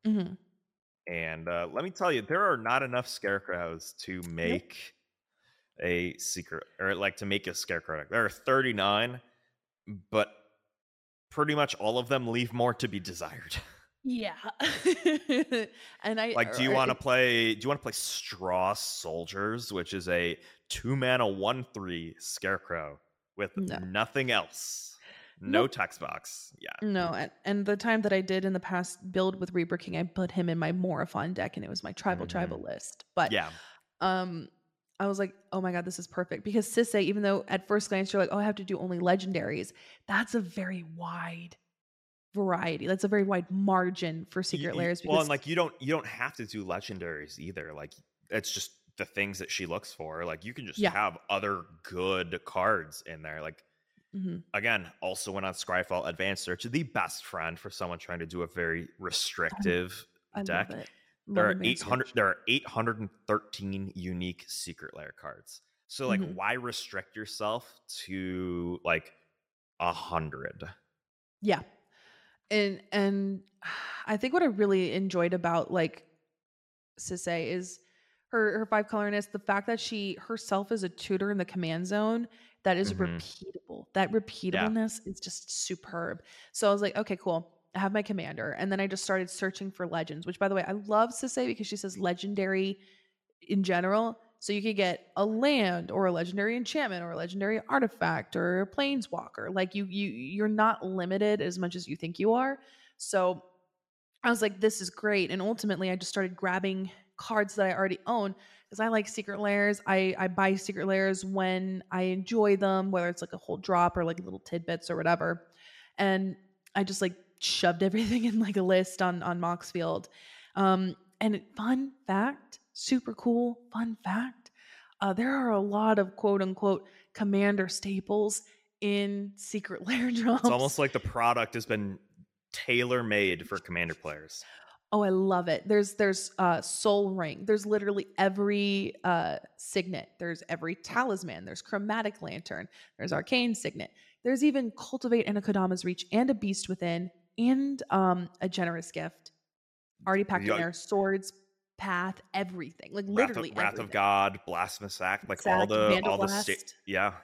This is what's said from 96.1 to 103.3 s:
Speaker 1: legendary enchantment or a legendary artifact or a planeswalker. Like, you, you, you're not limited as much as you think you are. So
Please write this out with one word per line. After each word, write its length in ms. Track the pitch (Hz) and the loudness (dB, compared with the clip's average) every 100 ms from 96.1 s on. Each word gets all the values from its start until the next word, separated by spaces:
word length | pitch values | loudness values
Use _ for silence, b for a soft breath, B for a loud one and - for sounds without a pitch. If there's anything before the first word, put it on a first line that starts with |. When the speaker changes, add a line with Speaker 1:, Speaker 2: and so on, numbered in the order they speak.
Speaker 1:
legendary 440 | 175 175 196 208 240 | 2 -2 0 0 0
enchantment 480 | 233 311 254 180 | -2 -2 -2 -4
or 80 | 170 | -6
a 40 | 165 | -6
legendary 440 | 170 190 196 220 - | -6 -2 0 0 2
artifact 680 | 269 233 - 165 160 - 185 | 2 2 2 0 0 -2 0
or 260 | 175 180 | 2 2
a 60 | 190 | 0
planeswalker. 840 | - 277 277 208 - - - 107 | 0 0 0 -2 -8 -8 -8 -4
Like, 200 | 190 185 | 0 0
you, 120 | 202 196 | -2 -4
you, 240 | 196 202 | -2 -2
you're 380 | 113 127 196 214 | -4 -6 0 2
not 360 | 214 220 214 185 | 4 4 2 -2
limited 540 | 190 175 196 208 208 | -2 0 2 2 2
as 160 | 180 180 | 0 -2
much 180 | 180 180 | -4 -4
as 120 | 175 | -8
you 80 | 160 | -8
think 220 | 165 175 | -8 0
you 140 | 202 | 2
are. 260 | 233 262 277 b b b b | 4 2 -4 b b b b
So 460 | - 196 185 | -2 2 2